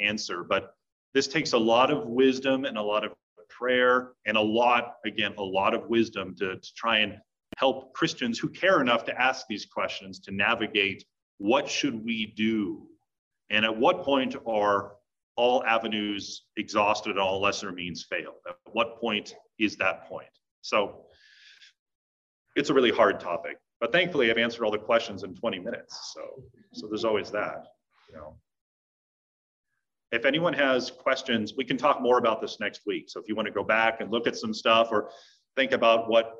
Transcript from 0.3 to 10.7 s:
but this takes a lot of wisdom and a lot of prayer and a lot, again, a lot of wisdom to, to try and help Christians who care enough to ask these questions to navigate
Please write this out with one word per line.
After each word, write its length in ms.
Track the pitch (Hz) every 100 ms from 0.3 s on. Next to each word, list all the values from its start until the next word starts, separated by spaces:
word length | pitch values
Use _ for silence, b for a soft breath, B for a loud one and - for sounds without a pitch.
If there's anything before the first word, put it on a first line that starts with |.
| 87
but 300 | 85 95 - _ _ _ _
this 140 | 135 135
takes 260 | 160 143
a 40 | 120
lot 320 | 113 117 135
of 160 | 147 120
wisdom 580 | 123 135 127 135 135 135
and 120 | 107
a 60 |
lot 220 | 104 107 107
of 80 | - _ - -
prayer 640 | - 123 127 123 127 127 - 107
and 100 | 107
a 60 |
lot, 540 | 107 113 120 120 117 - 110
again, 280 | 107 104 101
a 60 |
lot 300 | 95 95 101
of 140 | 113 -
wisdom 480 | 117 110 101 92 92
to, 220 | 95 92
to 160 | - -
try 220 | 113 110
and 200 | 104 - _ _ _ -
help 380 | 131 127 -
Christians 440 | - 156 - 123 113
who 120 | 151
care 320 | - 180 180
enough 240 | 123 120 -
to 160 | 117
ask 240 | 131 131 -
these 180 | 101 -
questions 540 | - 95 - 95 95
to 120 | -
navigate 720 | 98 104 117 107